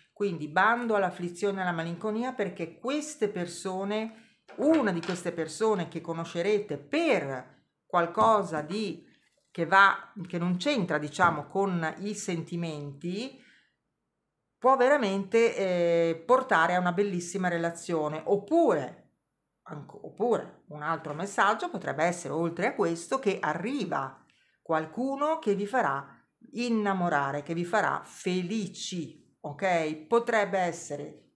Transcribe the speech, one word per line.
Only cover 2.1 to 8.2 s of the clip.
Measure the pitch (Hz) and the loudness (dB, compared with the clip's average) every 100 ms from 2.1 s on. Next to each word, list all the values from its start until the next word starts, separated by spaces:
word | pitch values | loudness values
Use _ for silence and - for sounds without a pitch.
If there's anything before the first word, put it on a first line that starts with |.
| 220 254 | -2 -4
perché | 254 180 175 165 - | -2 -4 -4 -8 -8
queste | 247 294 - - 208 | -4 -4 -4 -2 -2
persone, | 185 170 - - 185 202 214 220 - - _ - - | -2 -6 -6 -6 -4 -2 -2 -4 -10 -20 _ -14 0
una | 285 320 214 | 4 4 4
di | 170 | 0
queste | 165 175 175 | -2 -4 -4
persone | 170 156 - 220 196 151 | -4 -4 0 2 2 -2
che | 160 | -6
conoscerete | 170 165 160 170 190 214 - 143 | -6 -6 -6 -2 0 0 0 -8
per | - 302 330 190 139 131 - _ _ _ _ | -2 0 2 2 0 -8 -10 _ _ _ _
qualcosa | 175 170 214 | 0 2 4